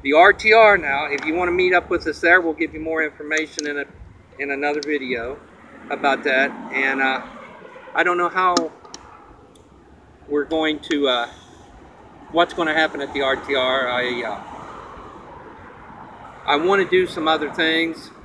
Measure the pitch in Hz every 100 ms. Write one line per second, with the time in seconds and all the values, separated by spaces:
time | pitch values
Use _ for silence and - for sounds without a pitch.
0 | 135 151 403 - 214 220 214 196 147 139
1 | 147 143 147 165 180 175 185 180 175 170
2 | 165 147 170 180 165 156 160 156 160 160
3 | 156 - 151 147 156 - 147 147 - -
4 | - - - - 143 139 147 147 147 147
5 | 131 123 117 139 - - - - - 143
6 | 143 135 143 131 139 131 123 131 135 135
7 | 135 131 - - - - - - - -
8 | 170 175 175 185 185 170 160 - - -
9 | - - - - - - - - - -
10 | - - - 147 139 160 156 151 - 151
11 | 139 123 117 - - - - - - -
12 | - - - 156 175 - 160 156 156 156
13 | 139 139 135 131 - 139 127 131 127 123
14 | 123 120 110 98 - - - - - -
15 | - - - - - - - - - -
16 | - - - - - 147 175 196 175 185
17 | 180 180 156 156 147 156 160 160 165 160
18 | - -